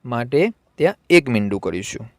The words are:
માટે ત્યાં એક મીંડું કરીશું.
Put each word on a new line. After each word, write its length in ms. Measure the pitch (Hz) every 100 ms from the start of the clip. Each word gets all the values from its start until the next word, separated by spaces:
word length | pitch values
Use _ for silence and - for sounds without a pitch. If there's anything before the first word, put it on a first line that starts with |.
માટે 480 | 127 120 123 143 208 - _ -
ત્યાં 180 | 160 208 _
એક 180 | 170 135
મીંડું 320 | 113 101 98
કરીશું. 520 | 92 87 101 113 113